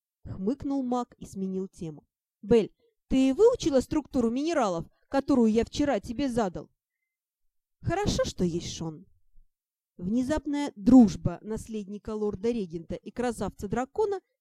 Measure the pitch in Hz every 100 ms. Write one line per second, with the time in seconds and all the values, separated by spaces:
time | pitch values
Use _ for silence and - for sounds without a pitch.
0 | _ _ - 113 190 285 285 277 247 247
1 | 247 - - 190 190 185 190 - 160 151
2 | _ _ _ _ 202 233 180 - _ _
3 | - 262 269 262 453 508 330 269 - 311
4 | - 277 233 247 311 339 214 170 165 _
5 | _ 269 269 269 220 220 220 - 285 214
6 | - 226 285 233 196 160 - _ _ _
7 | _ _ _ _ _ _ _ _ - 359
8 | 415 - 523 - 185 170 - - 165 156
9 | - _ _ - - _ _ _ _ -
10 | 180 233 254 302 302 285 285 - 196 254
11 | 214 165 175 170 208 220 - 220 196 202
12 | - 214 208 196 226 233 185 165 160 175
13 | 240 - 247 220 190 - 202 226 262 -
14 | 427 392 - _